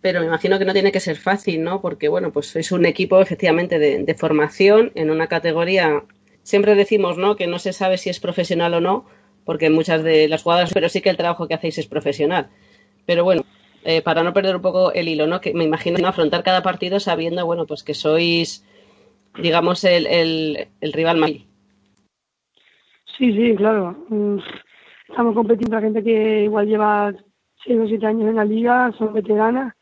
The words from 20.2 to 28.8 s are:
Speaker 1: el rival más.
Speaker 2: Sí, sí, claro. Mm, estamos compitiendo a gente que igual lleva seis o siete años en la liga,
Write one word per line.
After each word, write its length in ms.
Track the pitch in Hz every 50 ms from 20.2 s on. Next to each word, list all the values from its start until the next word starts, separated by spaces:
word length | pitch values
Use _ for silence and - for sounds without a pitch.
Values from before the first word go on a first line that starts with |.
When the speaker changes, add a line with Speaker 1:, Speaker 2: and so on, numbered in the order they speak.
| 165 165 160 160 156 156 147 - - _ _ _
Speaker 1:
el 120 | - 156
rival 240 | 147 151 165 165 170
más. 140 | 165 156 151 147 - - _ _ _ _ _ _ _ _ _ _ _ _ _ _ _ _ _ _ _ _ _ _ _ _ _ _ _ _ _ _ _ _ - - -
Speaker 2:
Sí, 140 | 262 247
sí, 240 | 208 202 233 240 220
claro. 400 | 185 202 220 220 208 185 170 190 294 339 -
Mm, 300 | 220 208 208 208 202 190 - - - - - _ _ _ _ - - - _ _
estamos 260 | - - 233 233 208
compitiendo 440 | 220 220 208 233 202 240 226 220 226
a 20 |
gente 240 | 214 220 214 226 202
que 400 | 226 226 214 214 220 214 214 208
igual 240 | 214 214 214 208 208
lleva 440 | 214 214 214 214 208 208 208 202 196 190 _ _ _ _ _ _ _ _ -
seis 160 | - 247 226
o 80 | 226 208
siete 180 | 226 208 220
años 220 | 214 214 226 214 214
en 80 | 226
la 80 | 220 208
liga, 480 | 208 214 226 233 240 247 254